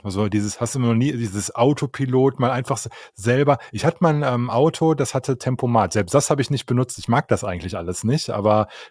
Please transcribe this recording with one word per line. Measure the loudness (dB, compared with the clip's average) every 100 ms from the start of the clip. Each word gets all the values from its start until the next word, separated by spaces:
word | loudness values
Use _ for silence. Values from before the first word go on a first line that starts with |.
also | -6 -2 0
dieses, | 0 -2 -4
hast | -4
du | 0
noch | 2 2
nie, | 2
dieses | -2 -4 -4 -6
Autopilot | 2 2 2 -2 -4 0 4 2 2
mal | 0
einfach | 0 -4 -6
s-, | -6 -14 -20
selber, | -6 0 2 4 2 0
ich | -2 -2
hatte | 2
mal | 2 2
ein, |
ähm, | 0 0 0
Auto, | 2 2 2 0 0
das | 0
hatte | -4 -4 -4
Tempomat. | -2 -2 2 2 2
Selbst | 0 2 2
das | 2
habe | 0
ich | 0
nicht | -2 -2
benutzt. | 0 0 -4
Ich | -2
mag | 0 2
das | -2
eigentlich | -2 -6 -6 -8
alles | -6 -4
nicht, | -2 -2 -2
aber | -2 2 2 0 -6 -20